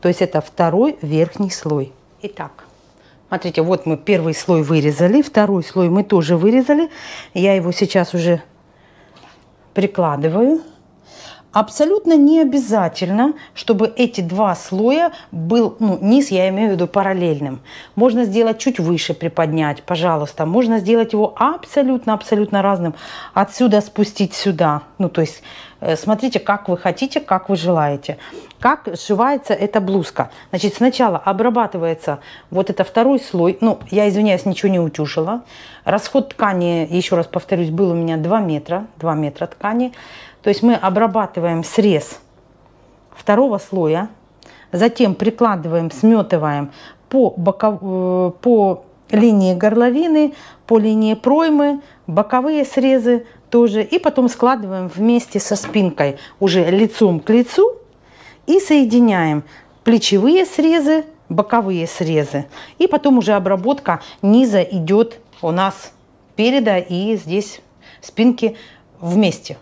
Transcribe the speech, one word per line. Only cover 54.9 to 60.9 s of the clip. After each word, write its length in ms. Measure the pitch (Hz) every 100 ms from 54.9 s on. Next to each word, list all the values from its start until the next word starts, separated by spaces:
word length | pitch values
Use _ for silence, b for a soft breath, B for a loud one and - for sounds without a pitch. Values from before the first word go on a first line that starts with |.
| 165 220 240 233 202
со 160 | - 202
спинкой 600 | - 214 185 151 143 139 B B
уже 300 | 196 180 170
лицом 500 | 190 214 - 208 170
к 100 | -
лицу 480 | 226 247 - 440 - - _ b b b b -
и 120 | 349
соединяем 840 | 381 302 247 240 240 190 160 151 147 B B B
плечевые 600 | - 226 - 196 220 359 359
срезы, 600 | - 311 330 285